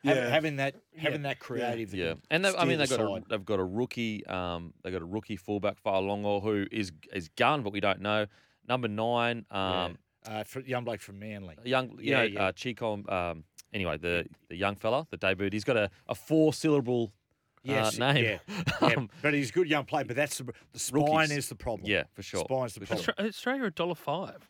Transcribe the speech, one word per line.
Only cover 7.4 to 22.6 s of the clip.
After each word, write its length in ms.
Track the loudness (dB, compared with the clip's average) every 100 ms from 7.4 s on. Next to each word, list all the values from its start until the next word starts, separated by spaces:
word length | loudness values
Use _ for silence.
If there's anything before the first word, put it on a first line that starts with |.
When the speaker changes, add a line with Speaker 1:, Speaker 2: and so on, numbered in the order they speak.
| 4 4
Speaker 3:
but 80 | 0
we 80 | 0
don't 200 | 0 0
know. 260 | 0 0 0 _ _ _ -4
Number 180 | -2 0
nine, 600 | -2 0 2 0 -2 -6
Speaker 1:
Yeah. 340 | -4 0 0 -2
Speaker 3:
um, 120 | -6 _ _
Speaker 1:
Uh, 200 | -10 -8
for, 160 | -8 -10
young 240 | -4 -4
bloke 160 | -4 -8
from 180 | -10 -14
Manly. 380 | -12 -10 -12 -10
Speaker 3:
a 40 | 0
young, 220 | 0 0 -6
you 140 | 0
Speaker 1:
Yeah, 40 | 2
Speaker 3:
know, 40 |
Speaker 1:
yeah. 200 | 2 2
Speaker 3:
uh, 80 | 0
Chico, 500 | 0 -6 -4 -4 -4 -2
um, 340 | -2 -2 -4 -12 -20 -10
anyway, 240 | -4 -2 -2
the, 300 | 0 -2 -2 -10 _
the 60 | -2
young 200 | -2 0
fella, 320 | 0 0 -2
the 60 | -2
debut, 320 | 0 2 2
he's 140 | 0
got 120 | 2 2
a, 140 | 2 -2 -8
a 60 |
four-syllable, 1000 | -8 2 4 6 4 2 4 4 0 0 _ _ _ _ _
Speaker 1:
Yes, 340 | -2 2 2 2
Speaker 3:
uh, 120 | 2
name. 120 | 4
Speaker 1:
yeah, 140 | 2 0 -6
Speaker 3:
<laughs> 320 | -6 -4 4
Speaker 1:
yeah. 60 | 4 4
Speaker 3:
Um, 140 | 0 -2
Speaker 1:
But 120 | 0
he's 160 | 2 0
a 20 |
good 160 | 2 2
young 160 | 2
player, 200 | 2 -2
but 100 | 0
that's 240 | 0 0 -2
the, 140 | -8 -12 -16
the 60 | -8
spine 240 | 0 4
Speaker 3:
rookies. 260 | 6 6 4
Speaker 1:
is 160 | 2 -4
the 60 | -8
problem. 340 | -6 -4 2
Speaker 3:
Yeah, 140 | 0 0
for 100 | -10
sure. 220 | -4 -4
Speaker 1:
Spine's 300 | 0 -2